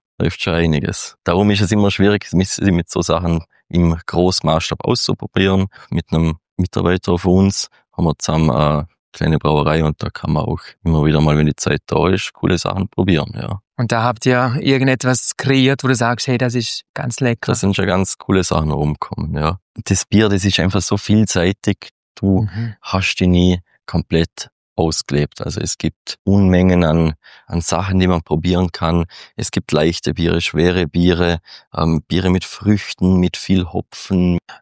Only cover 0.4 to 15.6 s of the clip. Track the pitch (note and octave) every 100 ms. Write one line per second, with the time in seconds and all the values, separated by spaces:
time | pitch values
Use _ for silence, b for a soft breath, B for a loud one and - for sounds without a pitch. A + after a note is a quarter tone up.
0.4 | - E2+ E2 D2+ - - - - - F2
1.4 | G#2 G2+ F#2+ G#2 G2+ - G2+ G#2 - E2+
2.4 | F#2 - G2 F2 E2 F#2 F2 E2 E2+ E2
3.4 | - _ - F2 E2+ E2 - E2+ F2+ -
4.4 | D2+ D#2+ - - - B2 - - - -
5.4 | F#2+ F#2+ F#2+ B B - - D#2+ E2 D#2+
6.4 | _ - F2+ - F2+ F2+ - F2 F#2 F#2
7.4 | G2 - - b b - E3 D3+ - D#3+
8.4 | D#3+ - D3+ D2+ F2 _ _ - D#2+ D#2
9.4 | D2+ D2+ D2+ D#2 D#2 D2+ D2+ - - D#2
10.4 | D#2+ D2+ - - F2 D#2 D2+ D#2 D2+ D2+
11.4 | D2+ - - D2+ - D#2+ E2+ F#2+ - -
12.4 | F#2+ F2 F#2 F#2 - - F#2+ D#2+ - -
13.4 | - G2 - - A#2 A#2 A#2 A#2 B2+ B2
14.4 | B2 B2+ - C3+ C3 B2+ B2+ B2+ - -
15.4 | - C3+